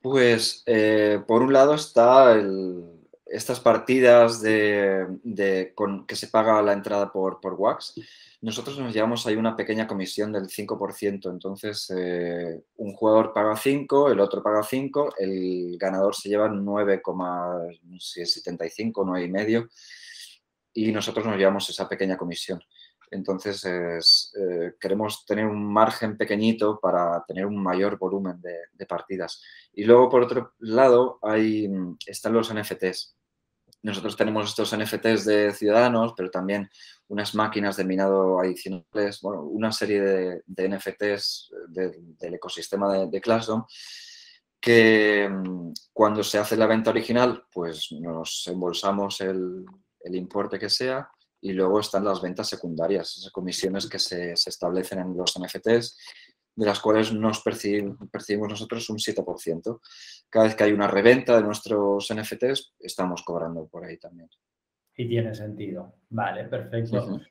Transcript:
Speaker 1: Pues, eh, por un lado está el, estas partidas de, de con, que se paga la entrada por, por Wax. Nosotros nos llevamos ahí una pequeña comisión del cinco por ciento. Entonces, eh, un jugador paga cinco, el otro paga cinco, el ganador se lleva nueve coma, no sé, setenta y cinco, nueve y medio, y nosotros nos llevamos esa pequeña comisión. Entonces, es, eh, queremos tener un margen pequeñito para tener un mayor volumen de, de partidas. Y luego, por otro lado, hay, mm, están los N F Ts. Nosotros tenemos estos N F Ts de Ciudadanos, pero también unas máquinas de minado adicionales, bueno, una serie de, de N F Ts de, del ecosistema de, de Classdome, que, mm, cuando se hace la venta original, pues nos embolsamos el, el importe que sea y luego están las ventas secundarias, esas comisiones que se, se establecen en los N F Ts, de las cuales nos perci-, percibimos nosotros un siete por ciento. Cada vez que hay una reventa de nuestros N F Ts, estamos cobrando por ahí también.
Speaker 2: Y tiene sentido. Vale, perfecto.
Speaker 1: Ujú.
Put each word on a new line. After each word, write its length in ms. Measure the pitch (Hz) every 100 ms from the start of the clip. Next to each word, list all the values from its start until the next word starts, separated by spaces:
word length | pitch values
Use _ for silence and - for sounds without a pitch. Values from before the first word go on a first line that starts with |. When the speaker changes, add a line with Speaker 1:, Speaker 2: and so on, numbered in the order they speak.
Speaker 1:
Pues, 600 | 131 135 123 113 110 - -
eh, 540 | 110 107 110 107 104 98
por 160 | 113
un 100 | 131
lado 220 | 139 139
está 580 | 151 - - 117 131 131
el, 520 | 110 98 95 92 90 85 82 _ _ -
estas 320 | 107 - 123
partidas 800 | 120 113 - 131 127 120 117 113
de, 680 | 110 110 104 104 98 95 92 92
de 480 | 120 98 98 95 92
con, 320 | - 104 98 -
que 80 |
se 140 | 101 -
paga 340 | 113 110 110
la 100 | 104
entrada 380 | 101 101 104 98
por, 300 | 98 95 95
por 140 | 95
Wax. 400 | 90 101 - - - 110 - - _
Nosotros 380 | 113 110 120 139
nos 160 | 127
llevamos 320 | 107 110 117 120
ahí 80 |
una 220 | 107 113 110
pequeña 320 | 104 110 110
comisión 440 | 104 92 - 104
del 160 | 104 95
cinco 300 | - 104 -
por 140 | 98
ciento. 360 | - 104 98 95
Entonces, 640 | 90 95 98 107 104 -
eh, 680 | 92 90 87 87 87 85 82 _ _
un 160 | 104
jugador 400 | 98 110 110 110
paga 240 | - 107 110
cinco, 520 | - 139 139 139 143
el 120 | 101
otro 200 | 101 -
paga 220 | 107 107
cinco, 500 | 107 131 139 143 147 -
el 580 | 95 95 92 92 87 87
ganador 380 | 95 95 98
se 140 | 101 101
lleva 200 | 104 107
nueve 540 | 104 101 101 101 95
coma, 560 | - 90 90 90 87 90 85 85
no 160 | 87 90
sé, 260 | - -
setenta 400 | 85 - - 85
y 60 | 82
cinco, 320 | - 113 110
nueve 220 | 95 92 87
y 40 |
medio, 380 | 95 107 113 117 - - - - - - - _ _ _
y 200 | - 110
nosotros 340 | 110 101 113 110
nos 100 | 101
llevamos 320 | 95 98 -
esa 200 | - 92
pequeña 280 | 98 95 92
comisión. 460 | 87 85 - 87 _ _ - _ _
Entonces, 540 | 98 95 92 104 98
es, 680 | 95 90 87 85 82 - - 104
eh, 360 | 95 87 87 -
queremos 440 | 95 98 107 104
tener 220 | - 104 110
un 260 | 104 104
margen 440 | 104 110 - 110 107
pequeñito 640 | 107 104 110 113 107 104
para 440 | 92 90 87 85 -
tener 200 | 90 98
un 160 | 104
mayor 360 | 95 90 101 101
volumen 420 | 92 98 95 87
de, 160 | 87 87 87
de 140 | _ 95
partidas. 560 | 87 - 95 85 - - - _
Y 120 | -
luego, 240 | 104 120 127
por 140 | 127
otro 320 | 120 123 117 _
lado, 600 | 113 113 135 120 127 -
hay, 460 | 107 110 110 110 104
mm, 300 | 98 90 87 -
están 260 | 101 110
los 180 | 113 113
N 100 | 107
F 140 | 104 -
Ts. 380 | 113 - - _ _ _ _ _ _ _
Nosotros 360 | 107 98 104 104
tenemos 320 | 104 110 101
estos 240 | - 104
N 100 | 107
F 160 | 107 107
Ts 260 | 113 110
de 280 | 101 104 104
Ciudadanos, 600 | 101 107 107 123 117 117 -
pero 140 | 92
también 380 | 92 95 101 101 _ - - _
unas 280 | 104 104
máquinas 420 | 107 107 107 101 98
de 80 |
minado 560 | 92 95 98 98 95 92
adicionales, 800 | 92 90 95 92 _ 107 104 101
bueno, 200 | 92 98
una 280 | 76 107 110
serie 300 | 110 104 101
de, 420 | 98 95 92 87
de 200 | - 92
N 120 | 95 98
F 160 | 98
Ts 580 | 95 104 98 - - - - 87
de, 260 | 85 92 80 85 78
del 160 | 87
ecosistema 580 | 87 90 85 82 98 101
de, 140 | 98 95
de 140 | 95
Classdome, 440 | 117 113 113 110 117 - - - - - - _ _ _
que, 680 | - 117 110 110 107 104 101
mm, 420 | 95 95 92 85 80 _
cuando 320 | - 107 107
se 140 | 101 104
hace 180 | 104 110
la 100 | 110
venta 240 | 110 113
original, 540 | 120 - 120 123 107 _
pues 400 | - 85 78 -
nos 560 | 76 85 82 80 - -
embolsamos 720 | 92 90 85 98 98 101 -
el, 440 | 95 95 90 92 92 - _ _
el 140 | 87 90
importe 420 | 90 101 101 98
que 100 | 104
sea 400 | - 127 131 139 _ _ _
y 120 | 98
luego 260 | 95 92 104
están 260 | 104 98
las 160 | 101 92
ventas 280 | 87 92 107
secundarias, 680 | - 87 80 85 98 82 -
esas 140 | 98
comisiones 560 | - 90 85 95 98 98
que 140 | 98
se, 340 | - 90 87
se 160 | 85 -
establecen 480 | - 90 92 92 98
en 180 | 90 87
los 200 | 90 -
N 100 | 90
F 140 | -
Ts, 360 | - 117 120 - - - - _ _ -
de 100 | 107
las 140 | 101
cuales 320 | 110 110 110
nos 320 | 110 110 107
perci-, 520 | - - 104 104 101 98 98
percibimos 380 | 104 - 104 107
nosotros 420 | 104 110 117 113
un 80 | 107
siete 240 | 107 -
por 160 | - 87
ciento. 420 | - 82 - 113 - - - - _
Cada 180 | 113 110
vez 100 | 107
que 80 |
hay 80 | 104
una 160 | 104 101
reventa 480 | 95 110 127 - 120
de 80 |
nuestros 680 | 104 107 - 107 101 101 -
N 100 | 110
F 160 | 107 101
Ts, 380 | 123 135 - _
estamos 420 | 92 - 90 87
cobrando 460 | - 85 82 82 78
por 160 | 85
ahí 120 | 76 82
también. 320 | 82 87 82 _ _ _ _ _ _ -
Speaker 2:
Y 100 | 120
tiene 260 | 117 113
sentido. 640 | 107 107 104 101 92 - _ _
Vale, 340 | 110 101 -
perfecto. 540 | - - - 117 113 -
Speaker 1:
Ujú. 220 | 120 98 -